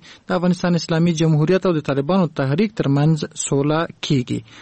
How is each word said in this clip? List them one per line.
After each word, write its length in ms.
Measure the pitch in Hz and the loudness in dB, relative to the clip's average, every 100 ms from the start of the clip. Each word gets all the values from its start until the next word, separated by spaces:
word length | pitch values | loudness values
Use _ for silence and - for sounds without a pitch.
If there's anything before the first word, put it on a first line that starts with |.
| - - - | -4 -20 -6
د 120 | 185 | -2
افغانستان 340 | 180 180 180 | 0 0 0
اسلامي 380 | 175 - 160 175 | -2 0 0 0
جمهوریت 540 | 160 160 151 151 185 190 | 2 2 2 2 2 2
او 100 | 165 | -2
د 100 | 139 | -2
طالبانو 420 | 135 139 190 170 - | -4 0 0 0 -2
تحریک 340 | 135 143 214 - | -2 0 -2 -2
ترمنځ 480 | 151 139 147 156 - - - | 0 2 2 2 -2 -8 -4
سوله 400 | 139 143 156 165 | 0 0 0 -2
کیږي. 540 | - - 143 123 120 113 - | -8 -2 -2 -2 -8 -10 -20